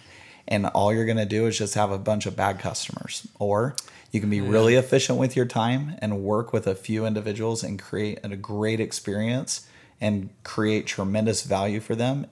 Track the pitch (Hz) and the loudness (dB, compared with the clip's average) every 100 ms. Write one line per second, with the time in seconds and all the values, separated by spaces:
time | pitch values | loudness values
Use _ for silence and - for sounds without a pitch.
0 | - - - - - 104 98 - 101 113 | -12 -20 -20 -14 -2 0 2 2 2 2
1 | 113 113 101 107 117 107 101 107 104 98 | 2 0 2 2 2 0 -2 0 0 0
2 | 104 107 101 90 98 92 90 - - - | 0 0 -2 0 0 0 -4 -6 -8 -10
3 | - - - - 104 104 127 - - - | -10 -12 -12 -4 0 2 0 -4 -12 -16
4 | - 107 104 104 98 107 113 127 127 135 | -4 -2 0 0 4 6 8 6 6 4
5 | 135 127 131 131 123 120 113 131 147 175 | 4 2 2 2 0 2 2 0 -2 -4
6 | 107 101 98 107 113 110 101 95 - 107 | -2 -2 0 0 0 0 0 -2 -2 -2
7 | 110 107 107 104 113 113 - 98 - - | 0 -2 -2 -2 -2 -2 -4 -8 -6 -4
8 | 107 - 101 98 98 104 107 110 104 - | -4 -4 -8 -10 -6 -2 0 2 0 -4
9 | - 101 113 127 - - - - - - | -4 -2 0 -2 -4 -8 -10 -20 -20 -4
10 | 107 101 98 - - - 107 107 - - | -2 0 -4 -12 -8 0 2 2 -2 -4
11 | 98 107 113 98 - 98 101 104 - 113 | -2 0 2 0 0 0 0 -2 -4 -2
12 | 123 139 - | -2 -2 -4